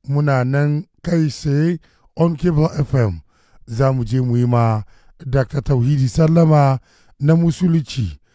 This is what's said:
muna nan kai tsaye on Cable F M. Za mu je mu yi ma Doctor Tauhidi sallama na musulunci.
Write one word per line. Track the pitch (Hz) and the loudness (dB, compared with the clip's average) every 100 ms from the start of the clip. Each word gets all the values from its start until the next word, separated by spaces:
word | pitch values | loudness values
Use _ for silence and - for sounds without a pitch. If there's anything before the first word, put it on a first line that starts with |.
| - | -6
muna | 143 147 131 | -2 0 0
nan | 127 139 147 147 - _ | 0 0 0 -2 -6 _
kai | 175 170 156 | -4 -2 -2
tsaye | - 147 143 165 170 - _ _ - | -4 -4 0 -2 -4 -10 _ _ -2
on | 170 156 | -2 0
Cable | 175 151 156 - | 0 0 0 -2
F | 135 135 | -2 0
M. | 110 82 - _ _ - - | 0 -4 -12 _ _ -20 -8
Za | 113 135 | -2 0
mu | 131 | 0
je | 110 127 | -2 -2
mu | 123 120 | 0 0
yi | 123 | 2
ma | 120 113 110 - _ _ _ 131 | 2 2 -2 -6 _ _ _ -4
Doctor | 135 127 143 | -2 -2 -4
Tauhidi | - 131 123 147 131 | -2 0 0 0 0
sallama | - 160 165 165 151 139 131 - _ _ - | 2 2 4 4 4 4 0 -6 _ _ -4
na | 143 165 | 2 2
musulunci. | 170 - 180 165 131 131 95 73 _ | 2 0 0 0 -2 -6 -6 -8 _